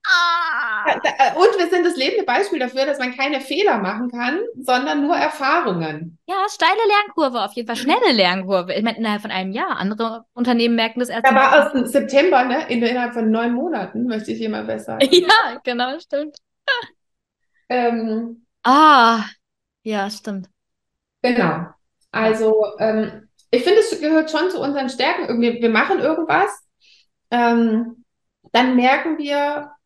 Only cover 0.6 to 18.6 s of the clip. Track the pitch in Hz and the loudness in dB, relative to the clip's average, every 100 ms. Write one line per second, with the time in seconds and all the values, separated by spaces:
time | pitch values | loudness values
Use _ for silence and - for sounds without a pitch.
0.6 | 233 214 214 - 294 - 262 311 381 392 | -6 -4 -2 -2 -2 2 0 4 4 4
1.6 | 339 359 339 269 269 440 320 247 403 320 | 0 2 0 0 -2 -2 0 -2 -2 -4
2.6 | 247 254 277 277 247 254 269 285 - 302 | -4 -2 -2 -2 -6 -4 -4 -4 -4 0
3.6 | 403 233 190 214 240 240 247 330 466 359 | 2 2 -2 -4 -6 -4 -4 -4 -6 -8
4.6 | 254 254 285 294 285 339 302 - 269 320 | -2 -2 0 -2 0 0 0 -2 -2 0
5.6 | 254 180 160 151 165 _ - 381 403 - | 0 -4 -4 -8 -12 _ -8 -4 -4 0
6.6 | 330 403 440 415 415 - 285 240 208 - | 0 2 2 0 0 -2 -2 -2 -6 -6
7.6 | 226 233 247 349 392 233 180 185 185 190 | -8 -6 0 2 2 4 2 2 -2 -2
8.6 | 175 160 226 226 226 208 - 185 190 208 | -2 -2 -4 -4 -4 -4 -6 -6 -6 -6
9.6 | 359 269 190 214 226 226 _ - 240 240 | -6 -4 -4 -4 -6 -6 _ -6 0 2
10.6 | 233 233 226 233 247 - 262 262 262 294 | 2 2 -2 -2 -4 2 4 6 6 4
11.6 | - 269 - 277 - 277 359 277 254 226 | 2 -2 0 0 2 2 4 4 2 -2
12.6 | 208 240 233 247 240 233 220 220 240 240 | -2 -2 0 -2 -4 -2 0 0 0 -2
13.6 | 339 269 180 220 247 220 214 226 220 214 | -4 -4 -6 -6 -4 -4 -6 -6 -6 -6
14.6 | 214 220 - 226 269 359 349 440 294 240 | -6 -8 -8 2 4 6 6 4 4 -4
15.6 | - 240 254 302 - 285 302 285 _ _ | -6 -4 -4 -6 -6 -6 -6 -12 _ _
16.6 | - 494 - _ _ _ _ _ _ _ | -4 -4 -4 _ _ _ _ _ _ _
17.6 | _ 247 240 233 220 220 233 233 _ _ | _ 0 0 0 -4 -4 -6 -14 _ _